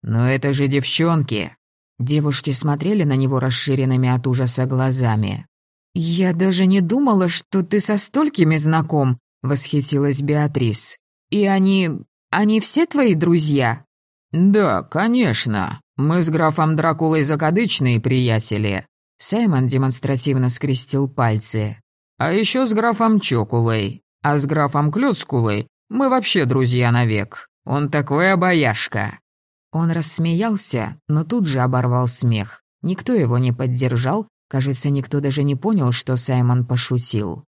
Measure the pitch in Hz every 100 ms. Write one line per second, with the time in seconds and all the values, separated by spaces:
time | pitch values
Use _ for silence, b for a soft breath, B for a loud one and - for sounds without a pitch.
0 | - 113 123 135 143 139 139 139 135 -
1 | 165 165 135 107 80 - _ _ _ -
2 | 123 147 147 135 - 135 151 143 170 214
3 | 151 131 131 131 131 123 - 131 131 127
4 | 127 123 131 127 123 131 127 131 131 131
5 | 120 107 101 98 - _ _ _ _ 180
6 | 165 170 185 170 190 180 185 196 170 240
7 | 277 202 180 - - 196 180 208 202 208
8 | - 269 302 240 156 156 151 160 160 151
9 | 135 123 _ _ 135 139 - 147 139 143
10 | 143 139 143 147 147 143 120 104 - -
11 | _ _ _ 208 196 196 190 190 175 -
12 | - _ _ 175 208 220 208 294 339 285
13 | 247 165 170 170 151 143 123 117 - _
14 | _ _ _ 156 190 208 185 92 - 156
15 | 220 247 196 110 123 104 85 - _ -
16 | 143 175 160 156 160 156 156 156 160 156
17 | 160 156 143 151 156 180 233 - 127 117
18 | 123 127 120 110 - 104 107 95 - _
19 | _ _ - 214 226 139 127 131 135 127
20 | - 135 143 135 127 - 139 131 - 135
21 | 139 135 120 107 - 110 107 104 _ _
22 | _ _ 147 190 208 254 254 214 233 214
23 | 226 214 - 120 107 120 117 110 98 -
24 | _ _ 147 143 139 151 143 147 147 170
25 | 277 202 - 127 113 104 - _ _ 226
26 | 269 254 208 190 131 127 127 123 120 120
27 | 117 107 98 - - _ - 139 143 147
28 | 143 139 185 190 180 175 131 107 - 107
29 | 101 - _ _ _ _ _ 160 165 165
30 | 156 - 165 170 226 202 - 120 110 -
31 | - 151 156 240 175 135 127 127 123 123
32 | 123 - 123 110 101 - _ _ 151 185
33 | - 233 123 120 127 123 135 123 127 120
34 | 127 202 208 _ _ 135 135 135 143 143
35 | 131 143 139 139 143 139 202 208 127 120
36 | - 127 - 127 123 123 123 123 - 127
37 | 117 110 101 - -